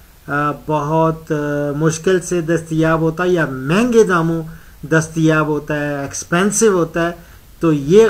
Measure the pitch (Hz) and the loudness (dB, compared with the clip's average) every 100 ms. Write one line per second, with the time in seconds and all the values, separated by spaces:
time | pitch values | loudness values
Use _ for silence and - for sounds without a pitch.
0 | - - - 143 147 143 - 151 143 160 | -20 -20 -8 -4 -4 -4 -4 -4 0 0
1 | 160 160 - 151 147 147 147 143 160 160 | 0 -2 -6 -4 -2 -2 -4 -2 -2 0
2 | 190 185 175 180 156 165 165 156 160 160 | 0 0 0 -4 -2 -4 -2 0 0 2
3 | 160 160 180 175 147 131 131 185 247 226 | 0 0 0 0 0 -4 -2 0 4 4
4 | 185 180 165 165 160 - - - 143 160 | 4 2 0 -2 -6 -14 -20 -18 -2 0
5 | 160 165 160 156 151 147 147 147 147 143 | 0 0 2 2 0 -4 -4 -4 -4 -6
6 | 139 - - 170 202 202 226 185 160 170 | -8 -10 -4 -2 0 2 2 2 0 -2
7 | 170 170 - - - - 165 147 139 202 | -4 -6 -16 -20 -20 -2 0 0 4 6